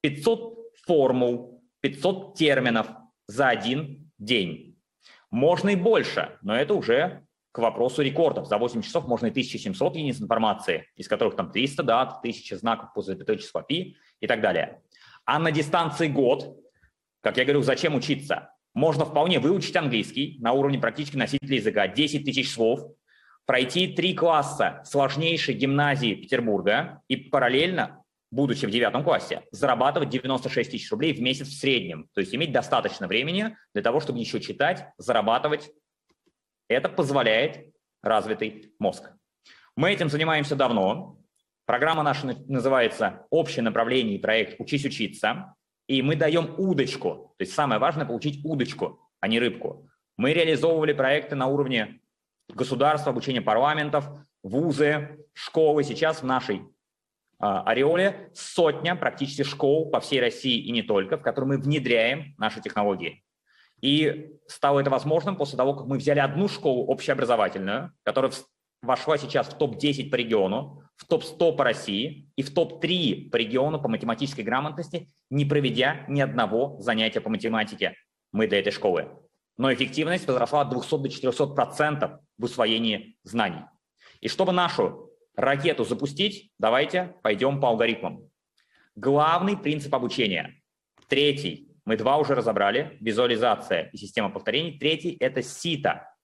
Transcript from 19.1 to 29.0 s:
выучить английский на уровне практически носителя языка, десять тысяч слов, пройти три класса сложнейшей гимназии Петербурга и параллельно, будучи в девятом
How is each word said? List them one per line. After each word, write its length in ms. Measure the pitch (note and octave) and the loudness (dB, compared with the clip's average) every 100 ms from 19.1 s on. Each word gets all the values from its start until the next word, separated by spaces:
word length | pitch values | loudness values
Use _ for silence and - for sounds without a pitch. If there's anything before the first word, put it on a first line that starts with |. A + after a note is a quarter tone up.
| D3 E3 E3 | 2 4 4
выучить 340 | C3+ F#3+ - | 4 2 2
английский 640 | F#3 D3+ A#2 G2 - D3 E3 | 0 2 0 -2 -4 -6 -2
на 140 | A#2 | 0
уровне 260 | C3 C#3 C3+ | 2 2 2
практически 380 | A2+ A2 C#3+ C#3 | -2 -2 -6 -2
носителя 400 | A2+ C#3 C3+ C3 | -2 -2 0 0
языка, 320 | G#2+ G#2 F#2+ | 2 2 0
десять 360 | G#2 D3 D3 | 2 0 0
тысяч 280 | C#3 B2+ A#2 | -2 -2 -4
слов, 400 | - A2+ C3 - - _ _ _ _ | 0 2 2 -6 -20 _ _ _ _
пройти 440 | - B2+ B2+ F3 F#3 | 0 0 2 0 0
три 260 | C#3+ F3+ | 0 -2
класса 680 | - E3+ D#3 C#3 - G#2 - | 2 2 2 0 0 -2 -2
сложнейшей 680 | - C#3+ C3+ C#3+ E3 E3 - | -4 0 0 0 0 0 -2
гимназии 600 | A2 C3+ C#3 D3 C#3 A#2+ | 0 2 2 2 2 0
Петербурга 880 | F#2+ - B2+ A#2 G2+ F2 G3 F3 - _ | -2 -2 -2 0 0 2 2 0 -10 _
и 80 | C3 | -6
параллельно, 880 | - C#3+ B2 C3 E3+ F3+ A2+ - _ _ _ | 0 2 4 2 2 0 -4 -8 _ _ _
будучи 360 | A#2+ C#3 A#2 A2 | -2 0 0 0
в 40 | |
девятом 320 | A2+ A2+ A#2+ | 2 2 2